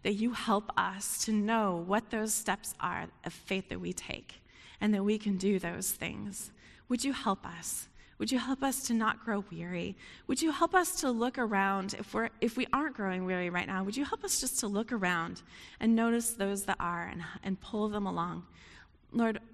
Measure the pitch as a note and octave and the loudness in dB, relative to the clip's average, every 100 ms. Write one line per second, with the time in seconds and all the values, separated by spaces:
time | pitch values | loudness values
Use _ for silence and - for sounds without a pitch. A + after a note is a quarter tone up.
0 | - G#3 A3+ A3+ - G#3 G#3+ - F#3 F#3+ | -2 0 0 0 2 2 2 0 0 -2
1 | - - - G#3+ G#3 A3+ G#3 F3 F3 G#3 | -6 -2 0 2 4 4 4 2 2 0
2 | A3+ A3+ A3 - - G3 - - - - | 2 -2 0 0 0 -2 -4 -6 -4 -4
3 | - - - - - F#3+ - F#3 F3 F#3 | -8 -8 -10 -10 -4 -4 -2 -6 -4 -6
4 | - - - - - - - - G#3 G#3 | -6 -10 -10 -20 -20 -20 -20 -2 2 4
5 | G3+ G#3+ G#3+ F#3+ F#3 G3 E3+ F3+ F#3 - | 4 2 2 2 4 2 0 -4 -4 -4
6 | - - G#3 F#3+ - - - - - B3 | -4 -6 -8 -8 -12 -16 -20 -20 -4 -2
7 | C#4 B3+ - F#3+ F3+ E3+ E3 - - - | 0 0 0 -2 -4 -10 -8 -8 -10 -18
8 | - - D#4 C4 A#3 C4 C4+ C4 - A3+ | -20 -6 0 0 0 0 0 0 0 2
9 | A3 - - G3+ G3 E3 E3+ F3+ - F#3+ | 2 0 -2 -2 -2 -8 -4 -4 -4 -8
10 | - - - B3+ D#4+ D4+ E4+ F#4+ F4 - | -14 -16 -4 0 2 2 4 6 4 0
11 | C#4+ A#3 A#3+ C4 A#3 G3+ G3 G3 F#3+ - | 0 2 0 0 2 4 4 2 -2 -6
12 | - G#3+ A3+ - A#3+ A#3+ B3+ C4+ C#4+ G3+ | -4 -2 -2 0 -2 0 0 0 0 -2
13 | G3 F#3 F#3 F3+ F3+ F3 - F#3+ F#3+ A#3+ | -2 0 0 0 0 -2 -2 -2 -2 -2
14 | C#4+ - G4 - B3+ - G#3+ G3+ A3+ A#3+ | -2 -2 -2 -2 0 -2 0 0 0 0
15 | F#3 F3 E3 F3+ - - - - A3+ A3+ | 2 0 -2 -6 -14 -20 -20 0 4 6
16 | A#3 A#3 A3+ - G3 G3+ G3 F#3+ F3 F3 | 6 4 0 0 -2 0 -2 -2 -2 -2
17 | E3+ F3+ E3 - - F#3+ - G#3+ G#3+ G#3 | -4 -8 -10 -8 -4 -4 -4 -2 0 0
18 | G3 F3 E3+ E3+ F3 - - - - - | -2 -2 -2 -4 -10 -20 -20 -20 -20 -20
19 | - A#3 A3+ G#3+ - | -4 2 2 2 -8